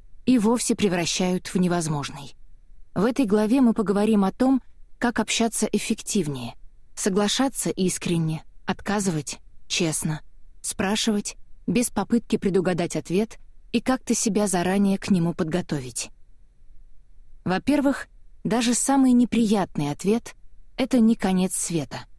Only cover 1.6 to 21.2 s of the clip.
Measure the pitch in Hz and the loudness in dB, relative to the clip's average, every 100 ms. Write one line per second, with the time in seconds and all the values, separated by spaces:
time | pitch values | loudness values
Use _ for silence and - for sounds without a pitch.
1.6 | 180 175 160 151 - - - - - - | 2 2 0 -4 -4 -10 -14 -16 -18 -20
2.6 | - - - - 226 254 233 208 214 269 | -20 -20 -10 0 0 2 2 4 4 4
3.6 | 240 220 196 202 214 214 190 - 262 262 | 4 4 2 2 4 4 4 2 2 2
4.6 | - - - - 240 233 214 - 226 - | 0 -20 -18 -4 -2 0 -2 0 0 0
5.6 | - 214 - 220 - 208 151 131 120 - | 0 0 -2 -4 -2 -2 -2 -4 -8 -12
6.6 | - - - - 208 190 208 - 269 - | -18 -20 -20 -4 -2 2 0 2 0 0
7.6 | 175 - 185 - - 170 160 160 - - | -4 0 -2 -2 -2 0 0 -4 -10 -16
8.6 | - 185 - 208 190 156 147 - - - | -8 -6 -2 -2 0 -2 -4 -12 -14 -18
9.6 | - - 170 156 160 151 - - - - | -8 -2 0 0 -2 -4 -8 -18 -18 -14
10.6 | - - 190 214 - 208 - - - - | -10 -4 -2 0 0 -2 -4 -10 -16 -12
11.6 | - 202 233 - 190 233 - 214 202 185 | -2 0 0 -2 0 0 0 -2 0 0
12.6 | 175 175 170 156 - 175 220 - - - | 0 0 -2 -4 -2 -2 -2 -6 -18 -20
13.6 | - 240 - 254 - 233 226 196 208 180 | -4 -4 0 -2 0 0 0 0 2 2
14.6 | 175 196 196 196 - 185 170 165 160 170 | 2 2 2 2 2 2 2 0 -2 -2
15.6 | - 147 127 117 - - - - - _ | -2 -4 -6 -10 -10 -14 -20 -20 -20 _
16.6 | - - - - - - - - - 185 | -20 -18 -18 -20 -20 -20 -20 -10 -4 -2
17.6 | - 294 269 262 - - - - - 226 | 2 2 2 0 -6 -18 -20 -8 -2 0
18.6 | 240 240 - 269 262 240 247 226 220 208 | 2 0 2 4 6 6 4 2 2 2
19.6 | 170 - 147 143 185 233 - - - - | 0 -2 -4 -2 0 0 -2 -18 -20 -18
20.6 | - - 262 254 220 226 | -18 -6 0 4 4 4